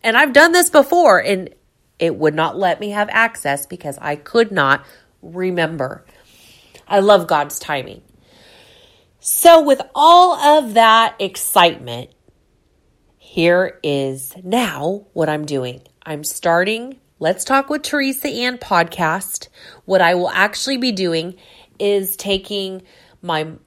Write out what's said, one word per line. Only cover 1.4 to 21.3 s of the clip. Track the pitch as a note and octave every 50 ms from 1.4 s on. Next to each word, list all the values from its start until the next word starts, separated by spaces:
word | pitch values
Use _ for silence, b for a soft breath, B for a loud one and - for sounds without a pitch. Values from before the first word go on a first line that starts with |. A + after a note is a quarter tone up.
| F#3 - _ _ _ _ _ _ _ _ _ _
it | E3 E3+ D3+
would | - D#3 D3+ D3
not | D#3 D#3+ D3+ -
let | E3 G3 F3+ D#3+ -
me | G#3 G#3
have | G3+ G#3 G#3 G#3+
access | - A3 A3+ A3+ A3+ - - C#3+ C#3 C#3+ C#3+
because | _ - - - D3 C#3 -
I | - D3 D3
could | D3 - - - A#3 A#3 G#3+
not | G3+ F3 C#3+ C3+ C#3 C3+ b b b b b b b _
remember. | - E3 E3+ F3+ F#3 F#3 F3+ F3 E3 D#3 E3 D3+ C3 C3+ - - _ b b b b b b b b b b b b b b b b
I | _ G3 G3+
love | G3 G#3 G#3 F#3+ E3+
God's | D#3 E3+ D3 D3 D3 - -
timing. | - - D3+ C3+ B2 - - - _ _ _ b b b b b b b b b b b b b b b b b b b b _
So | - - - - - E4+ E4+ D#4+
with | D4+ C#4+ C4+ B3 - _ _
all | C4+ D4 D#4+ E4+ F4 F4+ F4+ E4+
of | - C4+ D4 D4+ D#4 C#4 A3+ G#3
that | A3+ A3+ A3 A3 A3+ A3+ - - -
excitement, | G3+ F#3+ G3 - - - - G3+ F3 E3+ - - C3 A#2+ A#2+ A#2+ B2+ - _ _ _ _ _ _ _ _ _ _ _ _ _ _ _ _ _ _ _ _ _ _
here | _ _ _ - E3 E3+ F3 F3+ F#3+ - - _
is | - D3+ C#3+ C#3 C#3 C3+ C3+ C3+ - - - F#3 F#3
now | F3+ G3+ B3 B3 G3 D#3 C3+ C#3+ E3 G3 G3+ - _
what | _ - D#3+ D3+
I'm | D3+ D3+ D3+
doing. | C#3+ D3 C3+ B2+ B2 B2 C3+ _ _ _ _ _
I'm | E3 D#3 D3
starting | D3+ - - - - F3 E3 F3 F#3 G3+ A3 A3+ A#3+ C4 C4+ _ _ _ _ _
Let's | D#3+ D#3+ G3 - -
Talk | - C4 C4+ C#4 C#4
with | D4 D4
Teresa | D4 - - D4 C#4 C4+ C4 - - D4
Ann | A3+ A#3 A#3+ B3 B3 B3
podcast. | - - G3+ F3 E3+ E3+ - - E3+ D#3 D#3+ F#3+ - - - - - _ B B B B B B B
What | - F#3+ F#3
I | F3+ E3+ F3
will | F3+ F3+ -
actually | - F#3 G3 G#3 G#3 - - C4 C#4
be | B3+ B3+ B3+
doing | G#3+ F#3 F#3+ F3 E3 E3 D#3+ F3+